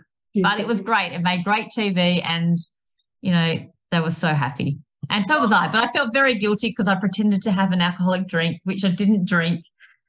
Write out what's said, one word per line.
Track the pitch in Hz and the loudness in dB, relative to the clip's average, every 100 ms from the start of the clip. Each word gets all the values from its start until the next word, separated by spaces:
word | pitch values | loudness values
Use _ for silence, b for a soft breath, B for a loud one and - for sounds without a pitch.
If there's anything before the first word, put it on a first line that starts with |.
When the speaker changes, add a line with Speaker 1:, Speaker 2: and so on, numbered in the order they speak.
| - _ _ | -10 _ _
Speaker 1:
Yes, | 202 | 0
Speaker 2:
But | 190 208 | 0 0
it | 196 | -2
was | 202 | -4
Speaker 1:
they | |
did. | 196 | -2
Speaker 2:
great. | 214 175 | -2 -2
It | 170 | -2
made | 180 180 | -2 0
great | 196 214 220 | 0 -2 -2
T | 226 208 | -2 0
V, | 180 175 180 - | 2 2 2 0
and, | 165 170 170 - - _ _ _ _ | 0 0 0 -4 -14 _ _ _ _
you | 185 | 0
know, | 170 165 160 - _ _ | 2 2 -2 -8 _ _
they | 170 | -2
were | 160 | 0
so | 170 165 | 0 0
happy. | 151 131 - 139 147 - _ - | 0 -2 -4 -6 -6 -12 _ -4
And | 202 196 | -2 0
so | 302 | 2
was | 226 | 4
I, | 196 151 | 2 2
but | 220 | 0
I | 240 | 0
felt | 311 240 | -2 0
very | 269 269 208 | 2 2 2
guilty | 208 208 226 | 0 0 0
'cause | - 196 | 0 0
I | 190 | 0
pretended | 202 214 208 190 | 0 0 0 2
to | 214 | 0
have | 190 190 | 2 2
an | 180 | 2
alcoholic | 175 175 180 185 185 | 0 0 0 0 -2
drink, | 165 170 170 | -2 -2 -2
which | 185 165 196 | -4 -2 0
I | |
didn't | 180 202 208 180 | 2 2 2 2
drink. | 175 170 170 - _ b b | 2 0 -2 -8 _ b b